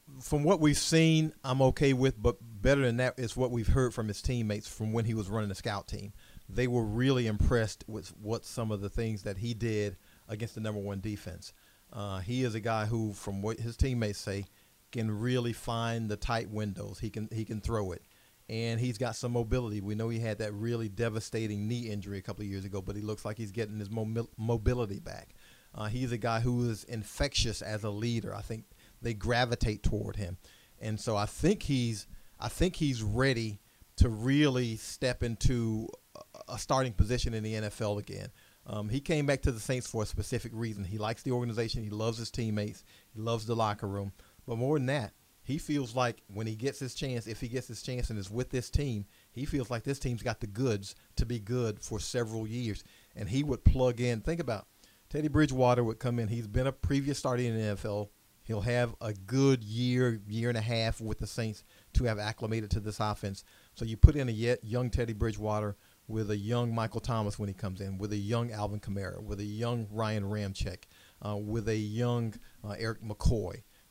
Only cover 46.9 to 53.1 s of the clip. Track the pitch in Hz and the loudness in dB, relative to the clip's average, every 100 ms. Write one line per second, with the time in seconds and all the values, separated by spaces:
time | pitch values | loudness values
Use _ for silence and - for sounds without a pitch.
46.9 | - 139 120 107 110 120 123 - 113 - | -6 -4 -4 -6 -8 -4 -6 -6 -10 -6
47.9 | 127 117 107 95 113 123 127 - - 143 | -4 -2 -4 -4 -4 -2 -2 0 0 0
48.9 | 107 98 - _ - 143 143 120 120 139 | -2 -6 -14 _ -8 -4 -2 -2 -4 -2
49.9 | 135 131 117 120 110 110 101 131 104 101 | -2 -2 -2 -2 -4 -6 0 2 2 -2
50.9 | - - - 113 120 101 123 117 101 - | -14 -4 0 0 0 -2 0 0 -2 -6
51.9 | 107 - 127 113 113 110 120 117 95 - | -6 -2 -2 -2 -2 -4 -4 -4 -4 -8
52.9 | - - | -20 -20